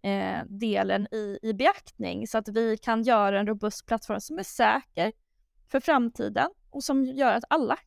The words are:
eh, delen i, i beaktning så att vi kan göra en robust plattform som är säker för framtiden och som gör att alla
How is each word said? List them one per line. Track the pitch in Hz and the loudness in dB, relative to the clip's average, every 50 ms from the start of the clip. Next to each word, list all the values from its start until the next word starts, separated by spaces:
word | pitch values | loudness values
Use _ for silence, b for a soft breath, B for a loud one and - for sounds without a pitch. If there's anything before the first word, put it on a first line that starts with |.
eh, | - 196 196 196 196 190 185 170 - | -2 -2 -2 -2 -2 -2 -2 -4 -6
delen | - 202 196 233 220 202 196 196 190 190 196 202 - | -8 -8 -4 -2 0 2 2 2 2 2 0 0 -4
i, | - 220 214 202 202 - | -4 -6 -6 -6 -8 -6
i | - 220 214 | -4 -4 -2
beaktning | 196 262 359 392 - _ - _ - 214 180 175 196 220 | 4 4 2 2 2 _ -20 _ -8 -8 -6 -6 -6 -8
så | - - | -2 -4
att | 220 208 | -4 -4
vi | - 202 226 233 226 220 | -2 -2 0 0 0 -2
kan | 220 - 240 226 220 226 | -2 -2 -2 0 0 4
göra | 254 240 214 202 196 202 196 | 4 4 4 4 2 2 0
en | 208 | 0
robust | 208 220 202 - 214 - - _ | -2 -2 -2 -4 -6 -6 -6 _
plattform | - 233 220 - - 214 196 | -4 -4 -4 -4 -6 -6 -6
som | - - 302 349 | -6 -10 -10 -10
är | 381 | -10
säker | - - - 233 214 214 269 - _ _ - 170 214 - _ _ _ _ _ _ _ _ _ _ | -10 0 2 2 2 2 0 -4 _ _ -2 -2 -2 -2 _ _ _ _ _ _ _ _ _ _
för | _ - 269 | _ -2 -2
framtiden | - - 302 262 240 233 - - 226 208 208 - 269 349 - _ _ _ | 2 4 2 4 2 0 -2 -4 -6 -2 0 0 -2 -2 -2 _ _ _
och | - 277 - | -12 -8 -2
som | - 277 269 262 | 0 2 2 2
gör | 254 262 269 277 247 - | 0 2 2 4 4 4
att | 233 226 _ | 2 2 _
alla | 294 320 262 208 294 - _ | 0 0 2 0 -2 -4 _